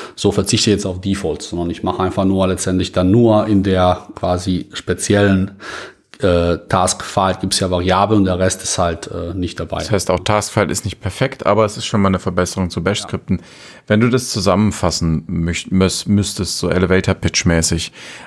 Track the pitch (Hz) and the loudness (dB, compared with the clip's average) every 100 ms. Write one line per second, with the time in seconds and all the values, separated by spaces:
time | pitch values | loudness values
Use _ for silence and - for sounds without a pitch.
0 | - - 101 98 95 110 - 101 101 90 | -14 -2 0 0 0 2 2 2 0 -4
1 | 95 98 82 78 - 87 87 82 92 90 | -4 -2 -4 -6 -6 -6 -4 -4 -4 -2
2 | 92 95 95 95 92 90 - 92 87 - | -2 0 0 2 0 0 -2 0 0 0
3 | 90 113 117 107 107 101 95 92 90 90 | 4 6 6 4 4 2 2 2 2 2
4 | - - 92 90 92 90 - - - 87 | -4 -6 -2 -2 -2 -4 -4 -8 -6 -4
5 | - 101 101 95 95 - - - - - | 2 4 4 2 0 -6 -14 -14 -14 -20
6 | _ - 95 87 87 85 - 95 90 - | _ -4 0 2 2 -2 0 0 2 -2
7 | - - 95 90 95 - 95 90 90 90 | -4 0 0 0 -4 -2 -2 0 2 2
8 | 101 107 95 90 92 - - - 87 85 | 4 4 2 2 0 -2 -4 -2 -2 -2
9 | - 85 85 90 87 - 87 82 80 101 | -8 -8 -8 -6 -6 -6 -8 -6 -2 -2
10 | - 90 90 104 - - 85 87 98 - | 0 -2 0 0 0 0 0 -2 -6 -8
11 | 98 - 135 - - 104 107 110 - 107 | -8 -4 -4 -2 0 2 2 -2 -4 0
12 | 98 95 - 90 90 - 90 - 87 101 | 2 0 -2 -2 -2 -2 -4 -2 -2 -2
13 | - - - 90 - - - - - 107 | -4 -8 -4 -4 -6 -20 -20 -10 0 2
14 | 120 127 127 110 95 92 107 - 90 - | 4 2 -2 -2 2 4 2 2 -2 0
15 | 82 78 - 85 82 85 - 92 95 - | 0 0 -2 -4 -2 -4 -2 2 2 0
16 | - 101 98 - 87 - 87 90 90 92 | 0 2 2 -2 -4 -2 0 2 2 2
17 | 92 92 - - 90 82 82 85 - - | 2 0 -2 0 2 2 2 -2 -4 -12
18 | - - | -18 -18